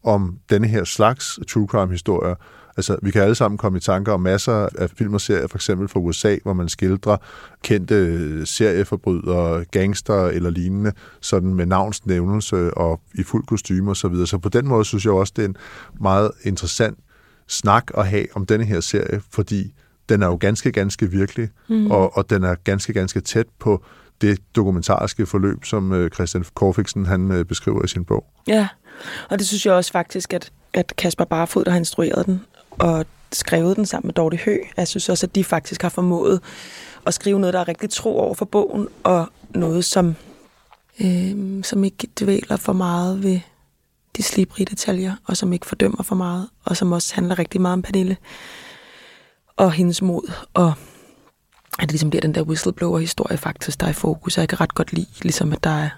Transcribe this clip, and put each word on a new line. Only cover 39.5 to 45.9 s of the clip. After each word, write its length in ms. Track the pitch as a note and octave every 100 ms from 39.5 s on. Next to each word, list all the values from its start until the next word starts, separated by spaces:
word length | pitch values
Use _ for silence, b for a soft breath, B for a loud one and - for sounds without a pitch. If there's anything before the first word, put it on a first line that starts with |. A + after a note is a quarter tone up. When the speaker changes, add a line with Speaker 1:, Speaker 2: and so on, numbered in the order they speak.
| F#3 E3 E3 F3
Speaker 2:
som, 300 | G3 F3 D#3+ B B B B B _ _ -
øhm, 600 | F#3+ F3+ F#3 G3+ F#3+ G3
som 200 | F#3+ G3+
ikke 240 | G3 - - -
dvæler 380 | G3+ G3 - -
for 160 | -
meget 500 | F#3 F3+ F3 F3+ F#3+
ved 160 | G3 F#3 - _ _ _ _ _ _ -
de 60 |
slibrige 420 | G#3 - F#3 - F#3
detaljer, 500 | G3 - F#3 F#3 G3 -
og 120 | F#3
som 160 | F#3+
ikke 120 | F3 -
fordømmer 380 | - G3